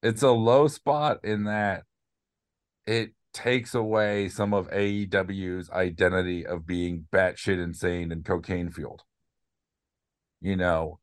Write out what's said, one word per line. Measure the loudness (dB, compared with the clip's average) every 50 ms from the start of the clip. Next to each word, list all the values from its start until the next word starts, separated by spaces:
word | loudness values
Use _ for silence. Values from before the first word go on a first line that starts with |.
| 2
It's | 0 0 4 4
a | 4
low | 6 6 6 6 6 6 6 4
spot | 2 -2 _ 0 0 2 2 0 0 0 -2
in | -4 -2 -2 -2
that | -2 -2 0 0 0 -2 -4 -8 _ _ _ _ _ _ _ _ _ _ _ _ _ _ _ _ _ _ _ _
it | -2 -2 -2 -2 -4 _ _ _ _ _
takes | -4 0 2 2 2 0 -2 -2
away | -2 -2 0 2 2 2 2 2 0 -2 -2
some | -2 -2 -2 0 0
of | 0 -2 -2
A | -2 -2 0
E | 0 0 -2 -4
W's | 0 0 0 0 0 -4 -6 -6 -6 -6 -6 -8 -6
identity | -2 -2 -2 -2 0 2 2 2 4 2 0 0 -2 -4 -4
of | -6 -8 -8 -6
being | -4 -2 -2 -2 -2 -4 -6 -8 0
batshit | 2 2 2 2 0 -2 -2 -2 -2 -2
insane | -2 -6 -6 -4 -2 -2 -2 -2 -4 -6 -6
and | -8 -4
cocaine | -4 -4 -4 -2 -4 -4 -4 -4 -6
fueled. | -8 -10 -12 -12 -12 -16 _ _ _ _ _ _ _ _ _ _ _ _ _ _ _ _ _ _ _ _ _ _ _ _ _ _ _ _ -4
You | -2 0
know, | 2 2 2 2 2 0 -4 -8 -10